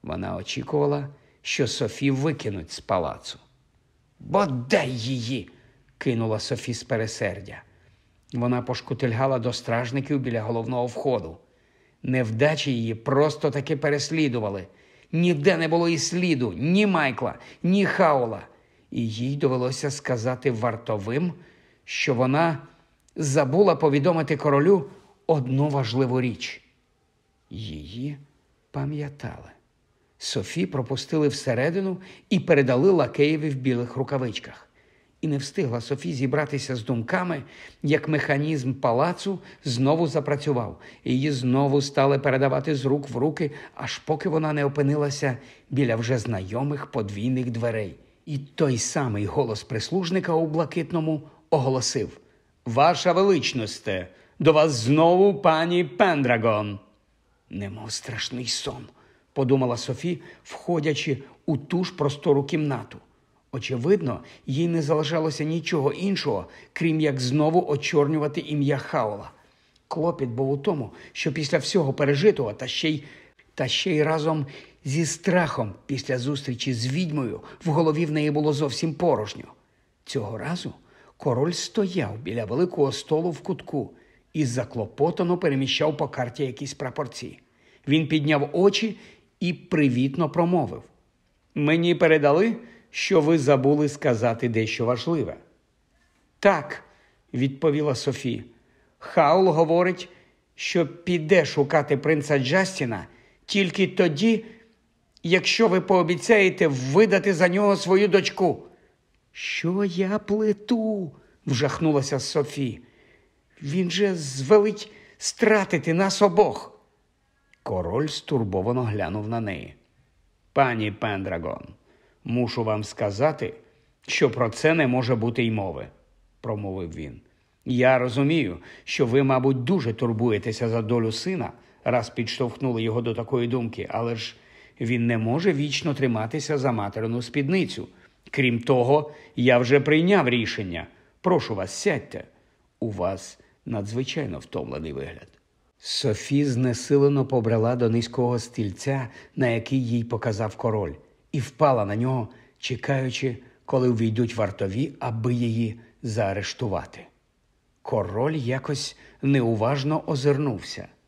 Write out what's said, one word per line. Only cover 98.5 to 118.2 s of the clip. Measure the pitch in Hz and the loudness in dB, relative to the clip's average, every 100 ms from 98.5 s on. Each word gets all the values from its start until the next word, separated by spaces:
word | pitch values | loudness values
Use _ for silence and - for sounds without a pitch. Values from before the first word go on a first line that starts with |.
| _ _ _ _ _ | _ _ _ _ _
"Хаул | - - 147 175 190 | -4 2 4 6 4
говорить, | 156 160 170 180 185 - - _ _ _ _ | 4 4 4 2 -2 -10 -18 _ _ _ _
що | - 180 151 | -2 0 0
піде | - - 175 156 180 143 | -2 -2 -2 4 4 4
шукати | - 143 160 143 139 | 0 2 2 2 0
принца | 151 156 - 147 | 2 0 2 0
Джастіна | 127 180 190 - 127 107 82 - _ _ - | 2 2 0 -2 -4 -4 -10 -20 _ _ -4
тільки | 202 185 - 185 | 0 0 2 -2
тоді, | 190 190 143 226 220 - - _ _ _ _ _ _ | 4 2 4 2 2 -2 -20 _ _ _ _ _ _
якщо | 170 180 180 - 226 | 2 2 2 2 4
ви | 180 | 4
пообіцяєте | 180 190 170 175 - 220 190 185 170 | 4 2 4 0 4 6 6 4 2
видати | 135 131 151 220 190 196 | 2 2 4 6 6 2
за | 175 180 | 2 4
нього | 185 208 196 | 4 4 2
свою | 165 190 208 | 4 4 6
дочку". | 196 - - 180 - - _ _ _ _ _ _ | 4 0 0 0 0 -8 _ _ _ _ _ _
"Що | - - - 165 185 202 | -14 -8 -4 -2 -2 -2
я | 170 190 208 | -2 -2 -2
плету?" — | 208 208 214 208 - 240 220 208 175 - _ _ - | -2 0 2 0 0 0 0 -2 -6 -10 _ _ -4
вжахнулася | 123 139 - 160 147 135 139 | 0 0 0 2 2 0 -4
Софі. | - 160 143 - 131 104 - _ _ _ _ _ _ _ | -2 -2 -2 -2 -6 -6 -16 _ _ _ _ _ _ _
"Він | 139 175 175 | -6 -2 -2
же | 170 202 175 | 0 0 0
звелить | 143 131 131 214 208 208 - - - _ | -6 -6 6 6 6 -2 -12 -18 -20 _
стратити | - - 233 214 190 170 170 | -8 2 4 4 2 -2 0
нас | 165 190 190 | 2 2 4
обох". | 202 175 180 104 - - _ _ _ _ _ _ _ _ | 4 6 4 2 -10 -20 _ _ _ _ _ _ _ _
Король | - 95 85 110 151 | -6 -4 -2 -2 -2
стурбовано | - | -4